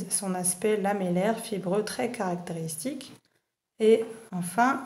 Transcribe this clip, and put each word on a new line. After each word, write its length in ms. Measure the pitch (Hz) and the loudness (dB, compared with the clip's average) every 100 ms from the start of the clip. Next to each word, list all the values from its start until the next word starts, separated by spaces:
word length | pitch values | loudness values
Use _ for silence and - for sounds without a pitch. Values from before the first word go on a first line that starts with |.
| 175 | -2
son 240 | - 196 | -4 -2
aspect 420 | 185 175 - 220 214 | -2 -2 0 0 2
lamellaire 640 | 196 208 185 175 196 226 | 2 0 2 2 2 0
fibreux 440 | - 196 185 196 | -4 -4 0 0
très 300 | 208 - 247 | 0 -2 -4
caractéristique. 1000 | 247 185 175 - 165 160 - 254 302 - - _ _ _ _ _ - | -2 -2 -4 -6 -6 -6 -6 -6 -8 -12 -18 _ _ _ _ _ 2
Et 240 | 220 226 - - - | 6 6 4 -8 -10
enfin, 520 | 180 175 - 247 277 | -8 -2 2 4 2